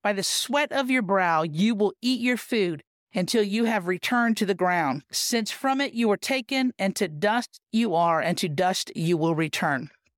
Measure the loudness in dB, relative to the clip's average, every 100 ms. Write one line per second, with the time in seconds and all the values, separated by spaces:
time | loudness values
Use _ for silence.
0 | -2 -2 -2 -2 0 0 0 0 0 0
1 | 2 2 4 2 0 0 0 2 0 0
2 | -2 0 0 -2 -2 0 0 -2 -12 _
3 | _ -4 0 0 2 0 0 0 -2 -4
4 | 0 2 2 2 0 2 2 2 0 -2
5 | -6 -6 -2 -2 -2 -2 -2 0 -2 0
6 | 0 0 0 -4 -2 0 0 0 -2 -2
7 | -4 0 0 0 -4 -14 _ -2 0 2
8 | 2 2 0 -2 -2 0 0 0 -6 -4
9 | 0 2 2 0 -2 -2 -2 -2 -6 _
10 | _